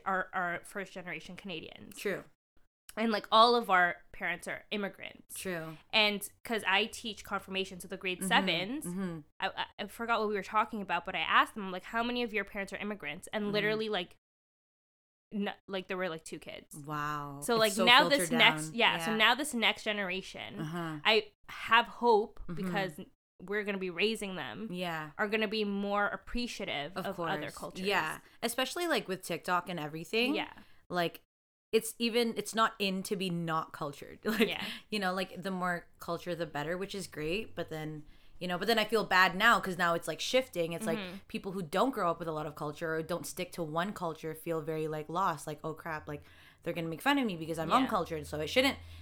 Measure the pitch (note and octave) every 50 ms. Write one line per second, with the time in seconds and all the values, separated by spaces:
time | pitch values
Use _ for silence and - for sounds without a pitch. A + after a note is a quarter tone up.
0 | - G3 F#3+ F#3 - - - F#3 F3+ F3 E3+ - - - - G3+ F#3 - - F#3+
1 | E3+ F3+ D#3 D#3+ - - F3 - - G3 E3+ D#3+ - - - - G#2 - - -
2 | - G3+ - - - - _ _ _ _ _ - - _ _ _ _ - - G#3
3 | A3+ A3+ G#3+ G3 - - G#3 A3 A#3 A#3+ A#3+ A#3+ A3+ G3+ F#3 F3+ F3 F3 - -
4 | - - - - G3 E3+ F3 F3 - F#3 C#3+ - - - G#3 G#3 G3 F#3+ - -
5 | - - - - - - - - - F#3+ F3 E3 D#3+ D#3+ D#3 - - _ - A3
6 | G#3 G#3 G#3 G3 - - - _ - - A#3 G#3 - F#3 F#3+ G3+ A3 A3+ - -
7 | - A3+ G3 - - - G#3 F#3+ - F#3 F#3+ F#3+ F#3 - F#3+ F3 - F#3 F#3+ F#3
8 | G3 F#3 F3+ F3+ F#3+ F#3+ A#3 A3+ F#3+ F#3 E3 E3+ F#3 G#3 C4+ D#4 - F3+ F3 G3
9 | F#3+ F3 E3 D#3 D3 _ _ - F#3+ F#3+ - - - - _ - G#3 G3+ - -
10 | A#3 A3+ A#3 G#3+ G#3+ G#3 G#3 G3 F#3+ - G#3+ G#3+ A3+ A3+ A#3 G#3 F#3+ F#3 E3+ F3
11 | - F#3+ F#3 E3 D#3+ - G3+ B3 D4+ - - A3 G3 F#3+ F3+ F#3 - - - A3+
12 | A#3 A#3+ B3 B3 B3 G#3+ G#3 G3+ G3+ - - G3+ G3 - - - A3+ G#3 G#3+ G3+
13 | D3 D3 D3 F#3 - - - G#3+ G#3 G3+ G3 G#3 G3+ G#3+ G#3+ A3 A3 G#3+ G#3 F3+
14 | F3+ - - _ _ _ _ _ _ _ _ _ _ _ _ _ _ _ _ _
15 | _ _ _ _ _ _ A3 G3+ G3+ G3+ - - _ - G3 F#3+ F#3 - F#3+ F#3
16 | F#3 F3 D#3+ D#3+ - - F3+ D3+ - - - - - - - D#3 C#3 D3+ D3+ D3
17 | D3 D3+ D3+ D3 C#3+ C#3+ C#3 C#3+ D3 A#3+ A#3 A3 A3 G#3+ F#3+ A3 A3+ A#3+ B3 C#4
18 | - C4 C#4+ C#4+ - - A#3+ A#3+ G#3+ A#3 D#3 D#3 D#3 D#3+ E3+ A#3 G#3+ F#3 - E3+
19 | E3 E3 A3 G#3+ G#3+ A3+ B3 B3 C#4 - B3 A#3 G#3+ G3 G#3 - - A3 G#3 G#3
20 | G3 F3+ F#3 F#3+ - - - - G#2 G#2+ F#3+ G3 D#3+ D3+ E3+ F3 E3+ D#3+ D#3 D3+
21 | - G#3+ A3+ G#3+ G#3+ - - _ - - - - - - A3+ A#3 A3+ G3 - -
22 | A#3 A#3+ A3 G3+ A3+ - - - - F3+ E3+ D#3 F#3 F#3 F3 G3 F#3+ F#3 D3 F#3
23 | - - _ _ _ _ _ - F#3+ F#3+ G3+ G#3+ G3+ G#3 G3 F#3+ F#3 F#3 E3 E3
24 | G3+ A3 A3+ G#3 G#3 F#3+ F#3 E3 C#3 A#2+ G#2+ F#3 A3 A3 F3+ F3+ F3+ F3 E3 D#3
25 | D#3 D3+ - - G#3+ G#3 A3 A3 A3 G3+ A3 A3 G#3 G3+ G3 G3+ G3+ G3+ G3+ G3+
26 | G3+ G3 F#3+ - - - - A#3+ A#3+ A3+ - - G3 E3 A2+ C#3+ C#3+ - F#3 G3+
27 | - G3+ F#3 F3 E3 D#3+ G3 - - - - - - D3+ - F3+ F#3 G3+ G3 E3+
28 | D#3 D#3+ D3+ D#3 - - - - - - - C4 B3+ - - F4 F4 E4 C#4+ G#3
29 | E3 F3+ F#3 F3+ - - E3+ D#3 - F#3 F3+ F3 F3 G3 F3+ D#3+ D3+ D3 D#3 D#3+
30 | E3+ - A3 A3+ B3 - D4+ F#3+ - - - - - - - - - - F3 F3+
31 | E3+ E3 - - _ _ _ _ _ _ _ _ _ _ - A3+ A3+ - - -
32 | A#3 A#3 G#3+ A#3+ A#3 A3+ - G#3 G#3 - - A3+ A3+ - - - G3+ G3 F#3+ F#3+
33 | F3+ - G#3+ F3+ F#3+ F#3 E3+ E3+ E3+ E3 D#3+ D#3+ D#3 - - - D#3+ C#3+ D3+ -
34 | - - - - - G#3+ A3 A3 A3+ F3 E3 - G3+ G#3+ - - - - G#3+ G#3+
35 | F#3+ F#3 F#3 F#3+ F#3+ - - F#3 E3 G3 F#3+ F3+ F3+ F3+ F3 E3+ - - - -
36 | - - E3+ D#3+ - F3 E3+ D#3 E3+ D3+ - C#3+ D3 D#3+ F3+ F3+ G3 F#3+ - G3
37 | E3 - - D3+ D3+ D#3 F3+ A3 A3+ - - F3 D#3+ - D#3+ D#3 D#3 D#3 D#3 D3+
38 | - - - - - - - - F3 F3+ F3+ E3+ G3 A3 A3+ A3 G#3+ G#3+ A3+ G#3+
39 | F#3+ - F#3+ F#3 F#3 F3+ F3 F#3+ A3 A#3+ A3 F#3 - F#3+ F3 F3 F3 E3+ E3+ E3+
40 | - E3 D#3 - - - - C4 B3+ - - F3 E3 D#3+ E3+ E3 A3 - - G#3+
41 | F#3+ F3+ F#3 G3 - - - - - G3 F3 G3 F3 C#3+ - F#3+ A#3 C4+ C4 G#3+
42 | F3+ E3+ E3 E3+ E3+ E3 D#3 D3+ D3+ D3 D3 - D3+ D3+ D3 - E3+ D#3+ D#3+ D#3+
43 | D#3+ - F3 E3+ - - - F3+ F3+ F3+ - F#3 E3+ D3+ D#3 E3 F3+ G#3 G#3 -
44 | F#3 E3 D3+ - - D#3 - - - E3+ E3 D#3+ D3 D#3+ D#3 D#3 D#3 D#3 D#3 D3+
45 | D3+ D#3 D#3+ F3+ G3 F3+ D#3+ D3 - D#3 D3+ - - D#3+ D3+ - - E3+ D#3 D3+
46 | - - D3 D3 - - - - - - - _ - E3+ E3+ E3+ E3 E3 D#3+ D3+
47 | - C4+ C#4+ C#4 B3+ G#3 F3 D#3+ E3 D#3+ D#3+ E3 D#3+ E3 G#3+ B3+ C4 A#3 A3 F#3
48 | E3 - E3 D3+ D3 - D#3 D3+ D#3 D3+ - C4 C4+ C4+ C4 - - - - -